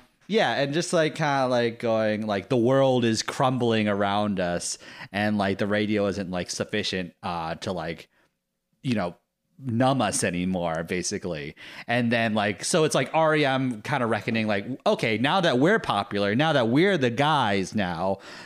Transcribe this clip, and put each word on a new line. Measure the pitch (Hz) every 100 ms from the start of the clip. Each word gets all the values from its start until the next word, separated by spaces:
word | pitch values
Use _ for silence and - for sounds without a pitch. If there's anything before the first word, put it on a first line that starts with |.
| _ _ -
yeah, | 214 147
and | 117 139
just, | 151 170
like, | 175 151
kinda, | 147 151 139 127
like, | 123 120 113
going, | 117 110 107 107 110
like, | 101 90
"The | 127
world | 117 135 135 127
is | 117 110
crumbling | - - 135 127 120 110 104
around | 101 101 101 104 95
us," | 87 87 - - - - -
and, | 98 107 104
like, | 98 95
the | 104
radio | 104 107 104 101
isn't, | 92 90
like, | 90 90
sufficient, | - 104 107 98 95 87 -
uh, | 95 85 80 82
to, | 107
like, | 90 80 82 - _ _ _ _ _ _ _
you | 135
know, | 110 87 - _ _ _ -
numb | 131 113 131 135
us | 104 -
anymore, | 104 87 92 92 85 80
basically. | 85 92 85 98 92 78 71 - - - -
And | 120 117
then, | 117 113
like, | 107 104 98
so | - 175
it's, | 156
like, | 156 127
R | 156 160 156
E | 139
M | 131 131 107
kinda | 113 139
reckoning, | 117 110 123 113 107
like, | 101 107 131
"Okay, | - 214 123 107
now | 135 190
that | 170 127
we're | 156 185
popular, | - 104 98 101 101
now | 113 160
that | 143 113
we're | 135 190 185
the | 127
guys | 117 147 151 110 101 90
now, | 110 92 82 95 95 - -